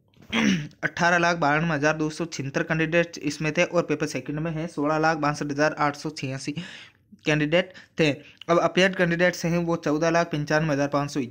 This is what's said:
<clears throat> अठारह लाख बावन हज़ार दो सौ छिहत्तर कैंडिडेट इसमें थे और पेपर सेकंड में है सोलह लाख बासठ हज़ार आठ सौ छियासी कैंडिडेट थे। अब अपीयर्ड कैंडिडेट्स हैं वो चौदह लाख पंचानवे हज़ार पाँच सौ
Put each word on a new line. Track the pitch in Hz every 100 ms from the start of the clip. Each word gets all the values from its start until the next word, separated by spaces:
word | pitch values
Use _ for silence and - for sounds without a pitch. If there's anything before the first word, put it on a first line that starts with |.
| _ _ -
<clears throat> | 226 220 185 147 -
अठारह | - - 170 175
लाख | 170 175
बावन | 147 147
हज़ार | 170 151 147 156
दो | 156
सौ | 156 165
छिहत्तर | - 135 165
कैंडिडेट | 165 160 160 170 170 -
इसमें | 147 147 156
थे | 156
और | 175 175
पेपर | - 147 151
सेकंड | 135 127 147
में | 165
है | 156 170
सोलह | - 147 156
लाख | 156 165
बासठ | 143 147
हज़ार | 147 143 151 151
आठ | 147 139
सौ | 156
छियासी | 151 135 135 - 147 180 - - _ _ - -
कैंडिडेट | 151 147 170 185 - - -
थे। | 156 131 - - -
अब | 170
अपीयर्ड | 160 170 190 185
कैंडिडेट्स | 175 170 180 175
हैं | 170 170
वो | 170 165
चौदह | - 151 165
लाख | 165 170
पंचानवे | 156 147 151 160
हज़ार | 143 143
पाँच | 143 143
सौ | 151 120